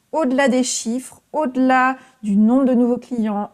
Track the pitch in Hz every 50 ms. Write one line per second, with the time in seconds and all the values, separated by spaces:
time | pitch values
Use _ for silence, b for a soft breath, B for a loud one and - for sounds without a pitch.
0 | _ _ - 311 320 247 262 254 277 262 247 254 254 254 - - - 220 233 262
1 | 254 - - - _ _ - 294 311 285 254 254 262 262 262 254 254 262 262 254
2 | B B B B 214 208 196 208 214 220 247 269 277 254 254 233 247 233 247 240
3 | - - 247 233 214 220 202 202 208 -